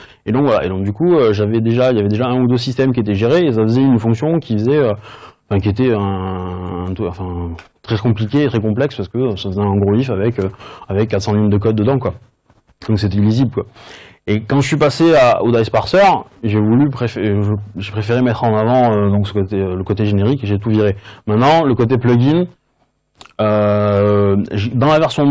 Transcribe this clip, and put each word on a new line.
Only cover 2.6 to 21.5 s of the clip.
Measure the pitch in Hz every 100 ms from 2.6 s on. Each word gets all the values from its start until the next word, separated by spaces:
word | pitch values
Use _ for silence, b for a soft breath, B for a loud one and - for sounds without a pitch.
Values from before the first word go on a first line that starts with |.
| 135 127 131
qui | 123
étaient | 104
gérés, | 98 113 170
et | 160
ça | 110
faisait | 110 123
une | 135 117
fonction | 117 113 151 165
qui | -
faisait, | 107 117 151
euh, | 120 104 B B B B -
enfin, | 101
qui | 101
était | 101 127
un, | 107 98 95 95 92 90 90 90 87 92
un |
truc, | 92 92
enfin, | 87 92 87 85 82 - _
très | - 110
compliqué | 120 104 107 143
et | 139
très | 110
complexe | 110 107 143 -
parce | 92
que | 117 127 98
ça | 101
faisait | 95
un | 101 101
gros | 101
if | 107 131
avec, | 98 113 117
euh, | 95 B B B B
avec | 98 110
quatre | 98
cents | 107
lignes | 104 104
de | 104
code | 110 110
dedans, | 104 135
quoi. | 95 - _ _ _ _ _ _ -
Donc | 104
c'était | 101 101
illisible, | 104 113 127
quoi. | 101 - B B B B B -
Et | 107
quand | 107 139
je | 139
suis | 151
passé | 147 - 165
à, | 151 123 107
au | 117
Dice | 117 110
Parser, | 113 - 190 196 135 - -
j'ai | 110 107
voulu | 107 120 147
préfé-, | 127 120 113 107 101
je, | 104 104 - 87
j'ai | 101
préféré | 104 104 120
mettre | 127 110
en | 117 107
avant, | 110 127 120
euh, | 104 101
donc | 104 101
ce |
côté, | 104 92 98
euh, | 95
le | 92
côté | 95 104 104
générique, | 101 104 139
et | 101
j'ai | 101
tout | 113
viré. | 107 104 98 B B -
Maintenant, | 107 135